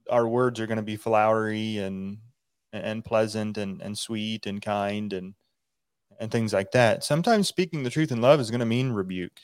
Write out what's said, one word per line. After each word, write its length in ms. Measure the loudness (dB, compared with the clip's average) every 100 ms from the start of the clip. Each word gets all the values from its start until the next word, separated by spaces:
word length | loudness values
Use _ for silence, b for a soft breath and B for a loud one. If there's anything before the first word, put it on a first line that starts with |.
| 0
our 180 | 2 2
words 320 | 4 2 0
are 80 | -4
gonna 160 | -4
be 120 | -4 -6
flowery 840 | 2 4 4 4 0 -2 -2 -4
and, 400 | -4 -6 -8 -12 -18 _ _ _ _
and 320 | -8 -6 -6
pleasant 540 | 0 2 2 -2 -4 -4
and, 240 | -6 -8
and 160 | -10 -10
sweet 480 | -6 -6 -6 -6 -8
and 160 | -8
kind 500 | -4 -2 -2 -4 -6
and, 220 | -8 -10 -16 _ _ _ _ _ _ _ -12
and 120 | -4
things 220 | -2 0
like 180 | 0 2
that. 320 | 4 4 4
Sometimes 440 | 0 0 4 2 2
speaking 360 | -2 -2 -4
the 60 | -2
truth 220 | 0 0
in 100 | 4
love 180 | 6 6
is 120 | 4
gonna 140 | -2 0
mean 260 | 2 2
rebuke. 480 | 0 -2 -4 -6 -10